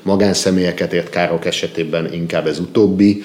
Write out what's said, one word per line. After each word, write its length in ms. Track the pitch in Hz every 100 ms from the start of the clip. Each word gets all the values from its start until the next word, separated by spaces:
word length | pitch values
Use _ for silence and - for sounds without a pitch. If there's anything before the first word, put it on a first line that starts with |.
magánszemélyeket 920 | - 98 101 90 95 92 90 82 85
ért 180 | 87 85
károk 340 | - 87 82
esetében 680 | 87 - 82 - 80 82 82
inkább 340 | 85 85 85 78
ez 120 | 76
utóbbi, 640 | 90 - 101 95 101 101